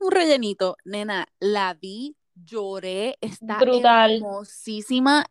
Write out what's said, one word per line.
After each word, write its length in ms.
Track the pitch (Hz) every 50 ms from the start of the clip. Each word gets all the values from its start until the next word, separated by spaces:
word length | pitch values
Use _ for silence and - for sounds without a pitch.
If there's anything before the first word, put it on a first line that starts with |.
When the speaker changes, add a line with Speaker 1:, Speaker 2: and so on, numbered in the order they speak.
Speaker 1:
un 100 | 392 370
rellenito". 640 | 381 370 339 311 285 254 226 208 190 - 190 185 - - _
Nena, 440 | 190 202 208 208 214 196 180 - - _ _
la 360 | 190 202 208 202 190 185 175
vi, 420 | 156 185 190 202 226 269 294 302 _ _ _ _
lloré, 840 | 180 170 156 226 214 202 196 190 190 190 185 185 196 214 262 - -
está 380 | - 220 185 - 220 220 208 214
Speaker 2:
Brutal. 540 | 262 254 254 240 240 233 233 226 226 220 220
Speaker 1:
hermosísima. 1080 | 220 214 202 196 202 208 - - - - 220 214 214 208 - 254 254 254 277 294 294 - -